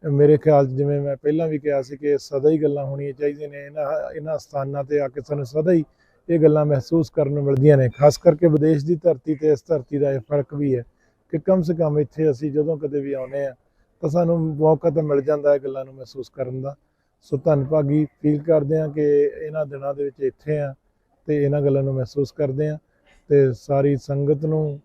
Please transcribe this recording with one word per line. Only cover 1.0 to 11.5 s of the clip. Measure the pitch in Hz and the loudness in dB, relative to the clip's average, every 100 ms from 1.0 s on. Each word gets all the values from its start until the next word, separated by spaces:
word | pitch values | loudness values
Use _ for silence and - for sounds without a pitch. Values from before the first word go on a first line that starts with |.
ਮੈਂ | 143 135 | -4 -4
ਪਹਿਲਾਂ | 147 156 165 | -2 -2 -2
ਵੀ | 151 | -4
ਕਿਹਾ | 147 139 | -2 -4
ਸੀ, | 131 139 | -4 -6
ਕਿ | 147 143 | -2 -2
ਸਦਾ | - 139 143 | -2 0 2
ਹੀ | 160 | 2
ਗੱਲਾਂ | 147 143 139 | 0 -2 -6
ਹੋਣੀਆਂ | 139 143 | -8 -8
ਚਾਹੀਦੀਆਂ | 131 147 147 151 | -4 -4 -4 -12
ਨੇ। | 143 143 | -14 -14
ਇਹਨਾਂ, | 147 143 151 151 156 | -8 -6 -4 -6 -10
ਇਹਨਾਂ | 151 156 | -8 -10
ਸਥਾਨਾਂ | - 139 139 143 | -8 -8 -6 -6
'ਤੇ | 135 147 | -2 -2
ਆ | 139 | -2
ਕੇ | 127 | -8
ਸਾਨੂੰ | 131 147 131 | -8 -6 -4
ਸਦਾ | 147 156 | -2 2
ਹੀ | 175 151 _ _ _ - | 2 0 _ _ _ -4
ਇਹ | 170 | 2
ਗੱਲਾਂ | 160 151 151 | 4 4 2
ਮਹਿਸੂਸ | 139 120 165 156 | 0 0 -2 -2
ਕਰਨ | - 139 | -2 -2
ਨੂੰ | 147 | -2
ਮਿਲਦੀਆਂ | 139 135 143 143 | 0 4 6 6
ਨੇ। | 127 | 4
ਖਾਸ | - 147 143 | 4 2 4
ਕਰਕੇ | 175 151 170 | 2 4 4
ਵਿਦੇਸ਼ | 151 151 156 143 | 4 2 2 0
ਦੀ | 170 | 0
ਧਰਤੀ | 175 143 - 147 | 0 -2 -2 -2
'ਤੇ | 151 | 2
ਇਸ | 147 _ | 0 _
ਧਰਤੀ | 156 123 147 | -4 -2 -2
ਦਾ | 143 | 0
ਇਹ | 135 | -2
ਫਰਕ | - 147 135 | -2 -4 -4
ਵੀ | 143 143 127 | -4 -2 -2
ਹੈ | 120 _ _ _ _ | -4 _ _ _ _
ਕਿ | 160 | -6
ਕਮ | 151 | 0